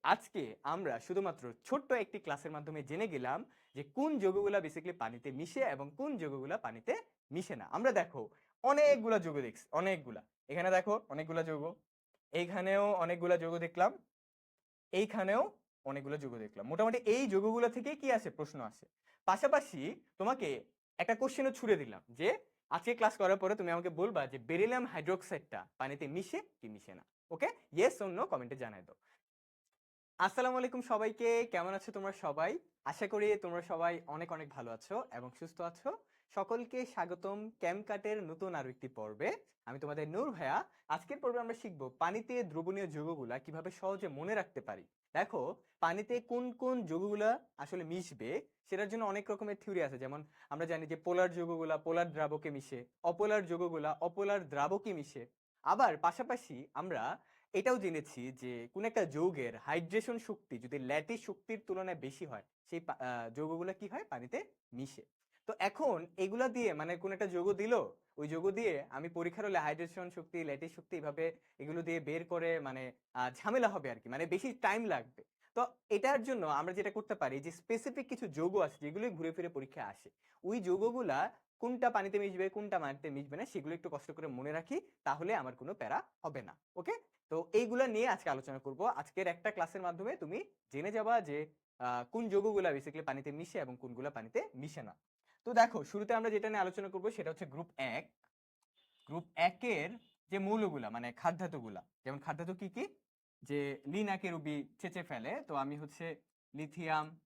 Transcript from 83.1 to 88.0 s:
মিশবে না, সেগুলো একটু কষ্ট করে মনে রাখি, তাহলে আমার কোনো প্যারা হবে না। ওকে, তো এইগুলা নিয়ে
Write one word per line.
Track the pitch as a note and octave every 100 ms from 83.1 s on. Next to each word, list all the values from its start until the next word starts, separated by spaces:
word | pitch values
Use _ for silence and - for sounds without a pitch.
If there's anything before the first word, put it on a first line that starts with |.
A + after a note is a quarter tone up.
মিশবে | C#3 C#3+ D3+
না, | B3+
সেগুলো | F#3+ D3
একটু | E3 E3+
কষ্ট | D3 - D3+
করে | D#3
মনে | B2+ C#3
রাখি, | D#3 E3 D4+ - _ -
তাহলে | D3 E3+
আমার | F#3+ B2+ B2+
কোনো | C3+
প্যারা | G#3 B2 C#3 - _
হবে | D#3+ C#3+
না। | G2 - _ -
ওকে, | F3+ A#4 _ _ _
তো | D#3+ E3
এইগুলা | G#3+ A#3+ B3 C4
নিয়ে | A3